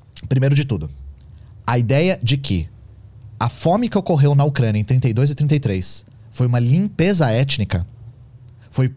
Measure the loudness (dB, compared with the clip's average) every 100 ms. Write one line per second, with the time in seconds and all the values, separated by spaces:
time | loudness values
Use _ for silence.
0 | -20 -18 -4 0 2 2 0 -4 -6 -12
1 | -18 -20 -20 -20 -20 -10 -2 -2 2 2
2 | 2 0 0 0 0 -4 -4 -12 -20 -20
3 | -20 -20 -20 -4 -4 -2 0 0 0 -2
4 | 0 2 4 4 2 0 0 0 2 2
5 | 2 0 0 0 0 2 0 -2 -4 -10
6 | -16 -20 -20 -2 0 2 2 2 0 0
7 | 0 2 2 2 0 -2 -2 -2 -4 -12
8 | -20 -20 -20 -20 -20 -20 -10 -2 -2